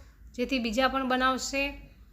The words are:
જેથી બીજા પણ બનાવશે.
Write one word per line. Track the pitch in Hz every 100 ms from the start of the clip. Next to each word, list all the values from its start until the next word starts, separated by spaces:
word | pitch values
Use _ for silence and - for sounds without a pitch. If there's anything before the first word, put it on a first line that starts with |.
| - - -
જેથી | - 247 269
બીજા | 233 214 262
પણ | 262 262
બનાવશે. | 254 262 254 - 277 277 285 - - -